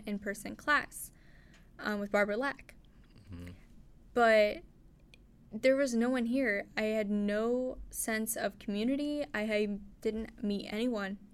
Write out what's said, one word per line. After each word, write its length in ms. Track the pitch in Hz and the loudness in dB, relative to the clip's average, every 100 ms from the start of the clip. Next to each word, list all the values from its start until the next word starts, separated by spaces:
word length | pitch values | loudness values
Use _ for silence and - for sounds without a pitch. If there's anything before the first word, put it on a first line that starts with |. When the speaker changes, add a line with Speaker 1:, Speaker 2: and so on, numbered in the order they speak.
| 208 | -6
Speaker 1:
in-person 500 | 202 208 208 - - | -6 -6 -6 -10 -6
class, 540 | - 285 - - - - - - - - - - | 0 2 0 -10 -16 -16 -20 -20 -20 -20 -20 -8
um, 200 | - 208 | -4 -4
with 120 | 202 | 0
Barbara 260 | 208 208 214 | 2 2 0
Lack. 380 | 277 269 - - - - - - - | -2 -6 -14 -20 -20 -20 -20 -20 -16
Speaker 2:
Mm-hmm. 180 | 87 87 - - - - - - | -14 -12 -16 -20 -20 -20 -20 -4
Speaker 1:
But 500 | 240 226 220 208 339 - - - - - - - - - | 4 6 8 6 0 -12 -20 -20 -20 -20 -20 -20 -20 -14
there 220 | 220 262 269 | 2 4 6
was 180 | 277 226 | 4 2
no 140 | 247 | 2
one 160 | 254 233 | 2 2
here. 400 | 262 247 202 - - | 2 2 0 -2 -2
I 60 | |
had 260 | 214 220 202 | 0 0 0
no 680 | 208 202 208 233 247 254 - - | 0 0 0 0 0 -2 -6 -10
sense 460 | - - 220 220 - | -6 -2 -2 -2 -2
of 220 | 202 - | -4 -4
community. 640 | - 202 233 277 294 294 285 | -4 -2 0 0 0 -2 -4
I 80 | 208 | -4
had, 360 | 220 214 208 202 - - | 0 0 0 -2 -10 -6
didn't 420 | 220 214 220 - | -4 -2 -6 -4
meet 240 | 208 202 - | -2 -2 -4
anyone, 480 | 214 247 214 190 202 - | -2 -2 -2 -4 -8 -12